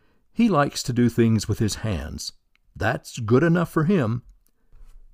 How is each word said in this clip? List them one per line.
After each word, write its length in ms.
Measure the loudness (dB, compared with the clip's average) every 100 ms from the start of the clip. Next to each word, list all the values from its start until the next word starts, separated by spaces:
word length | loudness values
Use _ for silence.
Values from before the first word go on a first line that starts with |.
| _ _ _
"He 160 | -2 2
likes 360 | 2 0 -2
to 100 | -4
do 160 | 0 2
things 380 | 4 2 2 0
with 100 | -2
his 180 | -2 -2
hands. 580 | -6 -6 -8 -12 -14 -16 _ _ _ -6
That's 420 | -4 -4 -8 -8
good 240 | 2 4
enough 280 | 4 2 0
for 140 | 0 2
him." 360 | 2 0 -4 -8 -20 _ _ _ -20 -20 -20 -20